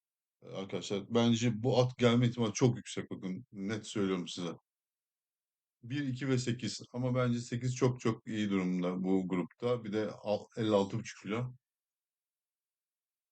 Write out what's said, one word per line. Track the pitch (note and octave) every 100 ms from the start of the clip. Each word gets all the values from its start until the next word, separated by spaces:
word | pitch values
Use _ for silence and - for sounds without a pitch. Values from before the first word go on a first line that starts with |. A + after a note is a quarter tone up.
| _ _ _ _
Ee, | F2
arkadaşlar | F2 F#2+ F#2 F2 G2+ G#2
bence | A#2 A#2 A2+ A#2+ G#2+
bu | B2+ A2+
at | B2+ -
gelme | A#2+ A#2+ A#2+
ihtimali | A#2+ A2
çok | - C3 G#2+
yüksek. | - G2+ -
Bakın | F#2 F#2+ F#2+ -
net | G2+ G2 G#2+ -
söylüyorum | G#2+ F#2+ F#2 E2
size. | - E2+ - _ _ _ _ _ _ _ _ _ _ _ _
Bir, | A#2 D3 C#3
iki | B2 C3+
ve | B2
sekiz. | A#2+ A#2 G#2 - -
Ama | B2 B2+
bence | B2+ B2 A#2+
sekiz | A#2+ C#3+ B2+ B2+
çok | C3 B2+
çok | A#2 A2 A#2
iyi | A2 G#2
durumda | G2 F2+ F2+ F2+ F#2
bu | F#2 F#2+ F2+
grupta. | F2+ D#2+ - A#2+ B2
Bir | A2
de | G#2+ G#2
al-, | - A2 G#2 - B2
elli | A2
altı | G2+ G2 A#2
buçuk | - -
kilo. | F#2 A2+ B2+ - _ _ _ _ _ _ _ _ _ _ _ _ _ _ _ _ _